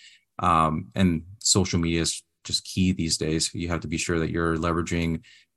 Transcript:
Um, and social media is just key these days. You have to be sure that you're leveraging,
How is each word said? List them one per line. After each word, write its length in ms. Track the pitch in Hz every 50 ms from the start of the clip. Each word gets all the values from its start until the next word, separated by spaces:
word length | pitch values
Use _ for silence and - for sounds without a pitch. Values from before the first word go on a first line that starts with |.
| - - - _ _ _ - -
Um, 500 | 87 90 82 80 80 78 80 80 - - -
and 280 | 95 95 90 82 78 - - - -
social 400 | - - - 104 92 - - 87
media 240 | 82 82 85 82
is 200 | 80 - - - _ _ _ _ -
just 200 | - - - -
key 260 | - - 95 92 92
these 240 | 90 - 80 82 -
days. 340 | - 80 78 80 80 - - -
You 140 | - 85 85
have 120 | 85 80
to 80 | 80 76
be 80 | 82
sure 220 | 80 - - 87 82
that 120 | 80 82
you're 260 | 85 85 82 82 82 80
leveraging, 640 | 82 85 82 85 82 - 87 85 82 85 80 80 - - - - _ _ _